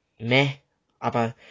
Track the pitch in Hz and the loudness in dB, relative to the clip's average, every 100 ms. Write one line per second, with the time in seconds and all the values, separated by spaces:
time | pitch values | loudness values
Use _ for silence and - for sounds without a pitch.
0 | _ - 113 131 139 - _ _ _ _ | _ -10 0 2 2 -4 _ _ _ _
1 | 120 120 117 - - | -4 -2 -2 -6 -20